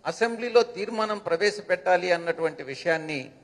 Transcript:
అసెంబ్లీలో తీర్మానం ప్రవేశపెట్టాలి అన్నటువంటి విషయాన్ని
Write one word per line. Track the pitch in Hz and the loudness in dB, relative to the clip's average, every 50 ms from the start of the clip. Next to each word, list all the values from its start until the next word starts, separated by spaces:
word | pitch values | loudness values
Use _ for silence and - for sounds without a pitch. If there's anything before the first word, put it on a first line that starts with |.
| - | -8
అసెంబ్లీలో | 151 165 - 220 233 233 214 233 240 226 240 226 | -8 -2 0 0 -2 0 -4 -4 4 6 6 4
తీర్మానం | 240 - 180 202 - 233 220 214 214 214 202 | 4 0 -6 -6 -4 -2 -2 -2 -2 -2 -4
ప్రవేశపెట్టాలి | - 175 165 165 202 208 196 208 - - 180 180 - 185 180 175 175 180 175 | -2 -2 0 2 2 0 0 -2 -2 -2 -2 0 2 4 4 4 4 2 0
అన్నటువంటి | 165 170 170 165 160 165 165 151 - 151 | 2 2 -2 -2 0 -2 -2 -2 -4 -8
విషయాన్ని | 131 135 - - 175 160 160 156 156 151 139 127 - - - | -10 -10 -4 -2 0 0 0 0 -4 -6 -6 -8 -10 -14 -20